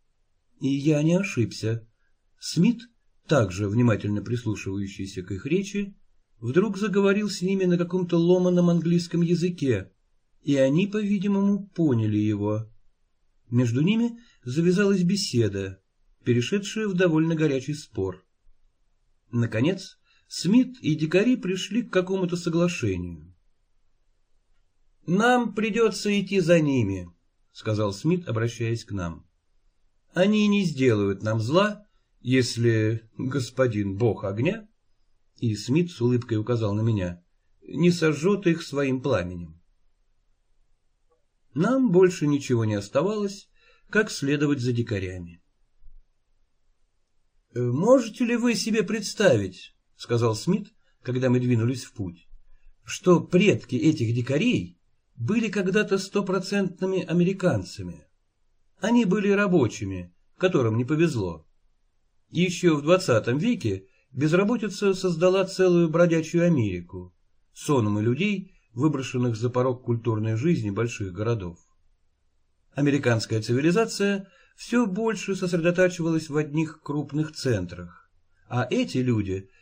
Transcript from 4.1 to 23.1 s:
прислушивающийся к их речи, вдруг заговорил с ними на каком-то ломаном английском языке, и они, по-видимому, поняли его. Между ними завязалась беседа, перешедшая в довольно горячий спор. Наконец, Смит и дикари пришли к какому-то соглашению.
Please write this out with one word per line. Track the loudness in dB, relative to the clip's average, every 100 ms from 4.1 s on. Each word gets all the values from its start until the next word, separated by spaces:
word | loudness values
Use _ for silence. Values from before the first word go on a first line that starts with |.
| -4
прислушивающийся | -4 -6 -4 -6 -6 -6 -6 -8 -12 -10
к | -10
их | -10 -4
речи, | -2 -2 -6 -8 -12 _ _ _ _
вдруг | -2 0 0 0
заговорил | -2 2 2 2 -2
с | -4
ними | -2 0 2
на | 0
каком-то | 0 -4 0 2
ломаном | 4 4 4 4 4
английском | 2 2 0 0 0
языке, | 0 2 0 -2 0 0 -4 _ _ _ _ _
и | 0 2
они, | 4 2 0
по-видимому, | -2 -2 0 0 2 2 0 -4
поняли | -2 2 2 2 0
его. | 0 0 -2 -4 -6 -16 _ _ _ _ _ _ -4
Между | 0 2 2
ними | 2 2 0 -4 -18 _
завязалась | -6 0 2 4 2 2
беседа, | 2 0 0 0 0 -2 -8 -12 _ _ _ _
перешедшая | 0 0 0 -2 -4 -4 -2
в |
довольно | 2 2 2 0 0
горячий | 0 -2 -4
спор. | -10 -10 -6 -6 -6 _ _ -20 _ _ _ _ _ _ _ _
Наконец, | -2 0 0 0 0 -8 -20 _ _ _
Смит | -6 4 4 4 0
и | -2 0
дикари | 2 2 2 2
пришли | 0 -4 -4 -4
к | -2
какому-то | 0 0 -2 -2 -2
соглашению. | -2 0 0 0 -4 -4 -6